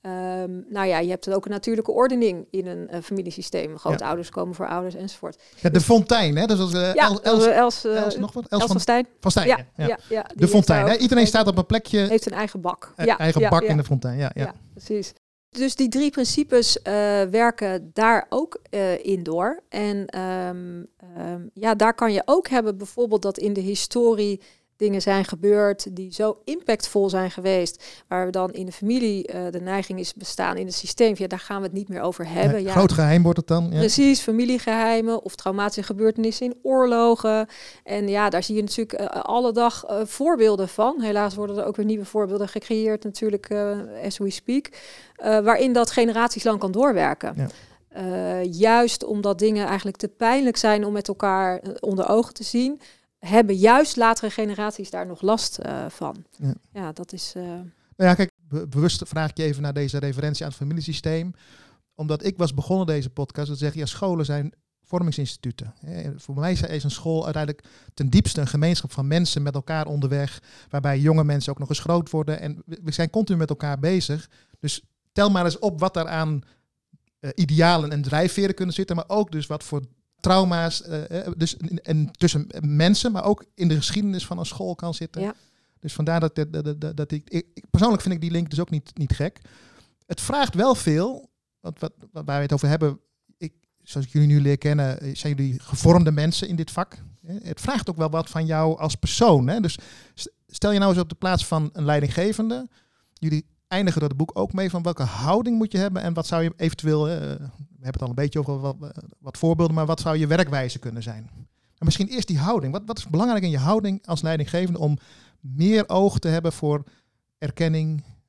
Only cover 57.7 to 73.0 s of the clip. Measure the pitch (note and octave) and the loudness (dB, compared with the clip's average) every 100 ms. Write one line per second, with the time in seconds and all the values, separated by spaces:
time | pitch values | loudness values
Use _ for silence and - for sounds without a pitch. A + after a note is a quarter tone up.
57.7 | _ _ _ F#3 F3+ F#3+ _ _ C#3+ E3 | _ _ _ 6 6 2 _ _ -8 -4
58.7 | C3+ E3+ - D#3+ D#3 D#3 - D#3 C#3 D3 | 2 2 0 -4 -4 -4 -2 -2 -2 -4
59.7 | C#3+ C#3+ C#3 C#3 C3 D3+ D3 D#3 C3+ C#3+ | -4 -4 -2 -4 -4 -4 -4 -8 -6 -4
60.7 | E3 D#3 D3 - D#3+ F3 E3+ _ - _ | -4 -4 -6 -4 -4 -6 -10 _ -20 _
61.7 | _ _ _ D#3 D3+ G3 F#3 E3+ C3+ - | _ _ _ -6 -2 -4 -2 -2 -2 -2
62.7 | F#3+ F3+ D3+ B2+ - C#3 - D3 C#3+ D3 | 0 0 -2 -4 -6 -8 -6 -6 -4 -4
63.7 | D3+ C#3+ - G3 E3+ C#3+ D3 C#3+ _ _ | -4 -8 -4 -2 -2 -2 -2 -4 _ _
64.7 | _ _ F3+ F3 D3 C#3 - B2 A2+ A2 | _ _ -2 -2 -2 -4 -6 -10 -10 -12
65.7 | - D3 E3+ D#3+ B2+ - C#3 D#3+ F3+ D#3+ | -14 -14 -10 -10 -12 -10 -4 -2 0 -2
66.7 | D#3+ C#3+ - E3 D#3+ D#3+ D#3 D3+ D3 - | -2 -4 -4 -2 -2 -2 -4 -4 -6 -14
67.7 | _ - - C#3 A#2+ - - C3+ D3 D#3+ | _ -20 -4 4 4 4 0 0 2 2
68.7 | F3 C3+ - C3+ D#3+ E3+ - C#3+ C#3 - | 2 -2 -4 0 2 2 0 -2 -4 -4
69.7 | D#3+ D3+ D3 C3+ C#3+ C#3 - _ - - | -2 -2 -2 0 0 -2 -8 _ -20 -8
70.7 | C#3+ C#3 C#3 D3 D#3+ D3 C#3+ C3+ C#3 C#3+ | -4 0 2 4 4 4 2 -2 -6 -4
71.7 | D3 - E3+ D#3 D#3 D3+ D3+ D3+ E3 - | -4 0 0 0 -2 -2 -4 -6 -10 -12
72.7 | D#3+ D#3+ D3 | -12 -8 -2